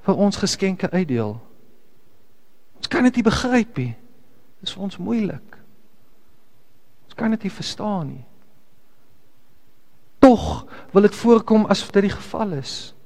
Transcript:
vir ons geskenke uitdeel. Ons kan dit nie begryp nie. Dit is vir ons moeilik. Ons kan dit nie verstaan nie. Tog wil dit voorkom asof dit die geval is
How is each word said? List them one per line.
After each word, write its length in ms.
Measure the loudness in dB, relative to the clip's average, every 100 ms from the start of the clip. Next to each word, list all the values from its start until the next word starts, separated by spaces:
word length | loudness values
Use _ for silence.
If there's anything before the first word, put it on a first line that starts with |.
vir 140 | 0 2
ons 200 | 2 2
geskenke 540 | -4 -2 -2 -2 -2
uitdeel. 520 | -2 0 -2 -2 -6 -14 -20 -20 -20 -20 -20 -20 -20 -20 -20 -20 -20 -20 -14
Ons 100 | -4
kan 160 | 2
dit 120 | 2 4
nie 80 |
begryp 540 | 2 2 2 2 0 -4
nie. 180 | -6 -8 -16 -20 -20 -20 -20 -14
Dit 100 | -12
is 40 |
vir 100 | -8
ons 140 | -10 -8
moeilik. 600 | -4 -2 -2 -6 -14 -20 -20 -20 -20 -20 -20 -20 -20 -20 -20 -20 -20 -20 -20 -20 -18
Ons 80 |
kan 160 | -4 -2
dit 140 | -2
nie 80 | -4
verstaan 560 | -8 -10 -6 -4 -4 -6
nie. 180 | -10 -16 -20 -20 -20 -20 -20 -20 -20 -20 -20 -20 -20 -20 -20 -20 -20 -18 -18 -20 6
Tog 460 | 8 8 2 -6 -8 -18 0
wil 100 | 4
dit 140 | 4 4
voorkom 500 | 6 6 6 2 4
asof 260 | 0 2
dit 100 | 2
die 160 | 2 -2
geval 340 | -8 -6 -4
is 440 | -4 -8 -12 -14 -18